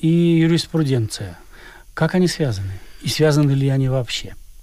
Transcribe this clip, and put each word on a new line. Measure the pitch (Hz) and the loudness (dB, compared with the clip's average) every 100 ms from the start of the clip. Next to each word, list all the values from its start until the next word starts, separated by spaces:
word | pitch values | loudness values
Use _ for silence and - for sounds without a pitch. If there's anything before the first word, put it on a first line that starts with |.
и | 160 170 170 165 | 2 2 4 4
юриспруденция, | 165 165 - 165 143 131 110 - 98 85 - - - - - | 4 2 0 -2 0 0 -2 -6 -12 -14 -20 -20 -20 -20 -20
как | - 160 185 | -4 0 2
они | 175 | 0
связаны? | - 143 98 98 98 - - 143 | 0 -4 -4 -8 -10 -14 -10 -6
И | |
связаны | - 151 143 143 | 2 2 4 2
ли | 135 135 | 2 0
они | 135 131 | 0 0
вообще? | 131 123 - - - - - | -2 -4 -8 -10 -14 -20 -10